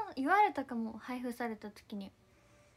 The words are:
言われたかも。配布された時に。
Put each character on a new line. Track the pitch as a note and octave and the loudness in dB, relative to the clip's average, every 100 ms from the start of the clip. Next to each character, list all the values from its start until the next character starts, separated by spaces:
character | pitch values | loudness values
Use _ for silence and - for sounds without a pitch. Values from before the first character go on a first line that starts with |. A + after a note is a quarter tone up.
| G4+ C4+ | -4 -2
言 | C4+ | 4
わ | G4 | 6
れ | G#4 | 6
た | D4 C4+ | 4 -4
か | A#3 | -4
も。 | A3+ A3+ | -4 -6
配 | - B3+ | -8 -6
布 | B3 | -6
さ | A#3 A#3+ | -4 -4
れ | G#3+ | -4
た | G#3 | -10
時 | - - G#3 | -14 -12 -10
に。 | G3 - _ _ - - - | -10 -16 _ _ -20 -20 -20